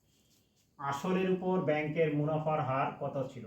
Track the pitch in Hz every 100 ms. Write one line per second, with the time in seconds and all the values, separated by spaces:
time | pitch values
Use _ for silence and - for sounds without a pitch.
0 | _ _ _ _ _ _ _ - 139 -
1 | 185 185 185 180 185 185 143 151 151 160
2 | 156 147 147 151 156 156 127 135 165 -
3 | 139 139 127 120